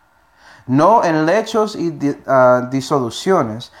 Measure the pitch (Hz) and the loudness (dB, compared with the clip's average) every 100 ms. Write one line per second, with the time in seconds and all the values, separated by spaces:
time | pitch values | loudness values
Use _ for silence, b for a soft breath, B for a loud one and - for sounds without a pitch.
0 | b b b b b b b 131 170 233 | b b b b b b b 2 4 4
1 | 170 156 156 202 220 220 214 214 170 147 | 2 0 0 0 0 -2 -2 -4 -6 -4
2 | 143 139 - 135 127 127 127 135 131 143 | -6 -4 0 4 4 4 0 -6 -2 -2
3 | 117 - 185 185 117 113 - B | -2 -4 -2 0 0 -6 -14 B